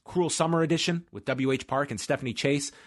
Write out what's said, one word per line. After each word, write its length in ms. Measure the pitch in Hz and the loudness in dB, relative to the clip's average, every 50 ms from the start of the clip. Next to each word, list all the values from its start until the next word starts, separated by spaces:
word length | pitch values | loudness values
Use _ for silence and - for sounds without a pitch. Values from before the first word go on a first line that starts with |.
| _ | _
Cruel 260 | - - 175 175 156 | -4 0 0 2 2
Summer 320 | - - 170 165 170 165 165 | 2 2 2 2 4 2 4
edition 440 | 151 170 160 - - 175 170 170 - - | 2 2 2 2 0 -2 -2 -4 -8 -14
with 120 | 101 - | -8 -4
W 260 | - 131 123 131 131 131 | -4 -2 0 2 2 0
H 160 | 131 - - | 0 -2 -2
Park 240 | 135 135 143 139 123 | -2 -2 -2 -2 -4
and 80 | 98 | -6
Stephanie 340 | - - 143 131 135 127 110 | -2 -2 -2 -2 -2 -4 -4
Chase. 380 | - - 139 143 147 143 - - - - | -2 0 0 0 0 -2 -6 -10 -14 -20